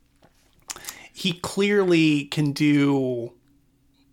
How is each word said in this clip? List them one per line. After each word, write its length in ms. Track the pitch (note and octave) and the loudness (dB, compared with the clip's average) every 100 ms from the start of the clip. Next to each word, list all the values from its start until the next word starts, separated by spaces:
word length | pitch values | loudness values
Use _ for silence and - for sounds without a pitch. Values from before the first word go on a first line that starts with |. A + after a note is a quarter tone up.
| _ _ _ _ _ _ - - - - - | _ _ _ _ _ _ -18 -16 -16 -18 -18
he 220 | - F#3+ | -8 -6
clearly 920 | E3 - - G3+ G#3 F#3 E3+ D#3+ D3 C#3+ | -6 -8 -2 0 2 2 4 4 2 -2
can 260 | - D3 | -2 -2
do 840 | C#3 D3+ C#3+ C#3+ C#3 C3 B2 A#2 _ _ _ _ _ _ _ _ | 0 2 4 2 0 -2 -6 -8 _ _ _ _ _ _ _ _